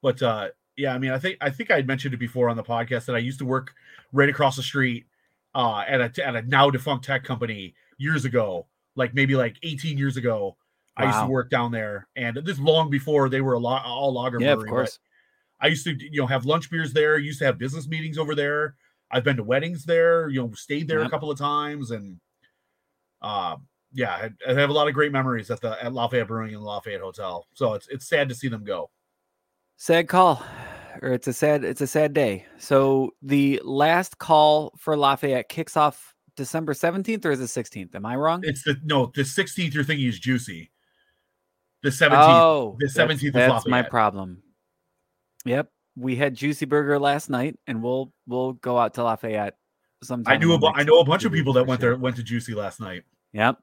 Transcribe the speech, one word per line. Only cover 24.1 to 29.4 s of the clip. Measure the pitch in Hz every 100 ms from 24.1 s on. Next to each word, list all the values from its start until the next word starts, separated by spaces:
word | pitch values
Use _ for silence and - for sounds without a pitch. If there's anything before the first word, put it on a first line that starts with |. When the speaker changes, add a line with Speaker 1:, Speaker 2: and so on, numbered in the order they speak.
Speaker 1:
I, | 90 110 107 131
I |
have | 131 143
a |
lot | 147 147
of |
great | 139 147
memories | 139 131 120 107
at | 113
the, | 117 110
at | 120
Lafayette | 127 117 123 104
Brewing | 113 110
and | 107
Lafayette | 107 104 110 98
Hotel. | 95 92 95 87 -
So | - 123
it's, | 104 -
it's | 135 -
sad | 160 139
to | 120
see | 135
them | 113 104
go. | 92 76 _ _ _ _ _